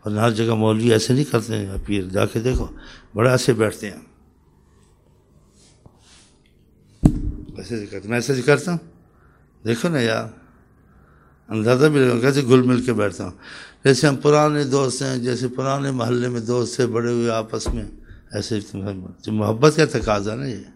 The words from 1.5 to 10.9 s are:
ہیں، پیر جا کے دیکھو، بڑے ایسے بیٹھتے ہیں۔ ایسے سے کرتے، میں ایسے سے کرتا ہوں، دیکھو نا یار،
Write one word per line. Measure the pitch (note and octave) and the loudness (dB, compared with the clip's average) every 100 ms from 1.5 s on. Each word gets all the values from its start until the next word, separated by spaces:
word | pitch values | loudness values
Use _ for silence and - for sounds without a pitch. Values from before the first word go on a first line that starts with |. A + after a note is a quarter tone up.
| A2 | -6
ہیں، | G2 G2 - | -6 -8 -4
پیر | G2+ | -4
جا | F#2 G2 G#2 | -2 -2 -2
کے | A#2 | -2
دیکھو، | A#2 B2+ - - - - _ | -2 -2 -4 -10 -20 -20 _
بڑے | G2+ B2 | 0 2
ایسے | B2+ - | 2 2
بیٹھتے | A2 G#2+ - G#2 | 2 2 -2 -12
ہیں۔ | F2+ - _ _ _ _ _ _ _ _ _ _ _ _ _ _ _ _ _ - _ _ - _ _ _ _ _ _ _ _ - - - - - - | -14 -20 _ _ _ _ _ _ _ _ _ _ _ _ _ _ _ _ _ -20 _ _ -20 _ _ _ _ _ _ _ _ 4 4 -6 -8 -14 -16
ایسے | - A#2+ | -10 -8
سے | G2+ | -8
کرتے، | G2 G2 | -12 -4
میں | A#2+ | -4
ایسے | B2 | 0
سے | C3 | -2
کرتا | B2 C#3 D3 | 2 2 2
ہوں، | E3+ - - _ _ _ _ _ _ | -6 -8 -20 _ _ _ _ _ _
دیکھو | A2 A#2 F3 | -4 -2 0
نا | D#3 | 0
یار، | A#2 A2 A#2 - - _ _ _ _ | 0 -2 -6 -14 -20 _ _ _ _